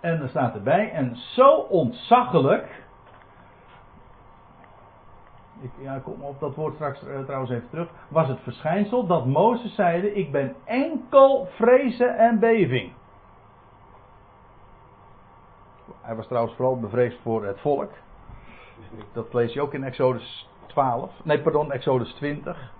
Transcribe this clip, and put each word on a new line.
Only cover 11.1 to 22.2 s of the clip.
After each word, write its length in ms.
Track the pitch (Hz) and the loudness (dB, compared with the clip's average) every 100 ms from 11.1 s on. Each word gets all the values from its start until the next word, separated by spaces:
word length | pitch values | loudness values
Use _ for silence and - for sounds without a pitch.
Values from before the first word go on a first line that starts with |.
| 277 269 269 - | 8 8 6 -2
vrezen 720 | - 226 254 269 - 247 - | 0 6 6 4 0 0 4
en 200 | 226 226 | 4 6
beving." 540 | 233 226 156 123 - - - - - - - - - - - - - - - - - - - - - - - - - - - - - - - - | 4 4 4 0 -4 -18 -20 -20 -20 -20 -20 -20 -20 -20 -20 -20 -20 -20 -20 -20 -20 -20 -20 -20 -20 -20 -20 -20 -20 -20 -20 -20 -20 -20 -20 -20
Hij 160 | - 113 | -12 -12
was 100 | 110 | -6
trouwens 280 | 123 113 | -4 -4
vooral 240 | - 127 127 | -2 -2 -2
bevreesd 400 | 107 113 123 - | -4 0 0 -2
voor 220 | 117 113 | -4 -4
het 160 | 101 98 | -4 -6
volk. 300 | 147 143 - - - - - - - - - - - - - | -2 -2 -4 -12 -20 -20 -20 -20 -20 -20 -20 -20 -20 -18 -14
Dat 220 | 117 113 | -12 -6
lees 180 | 123 120 | -2 -2
je 80 | 131 | -2
ook 140 | 143 | -6
in 100 | 139 | -6
Exodus 680 | 135 123 131 120 - - - - - | -10 0 0 0 -10 -18 -20 -20 -6
twaalf. 440 | - 135 120 - - | -2 0 0 -6 -12
Nee, 180 | 160 147 | -2 0
pardon, 300 | 156 147 147 | 2 0 -2
Exodus 400 | 135 143 131 113 | -4 0 0 0
twintig. 600 | - | -8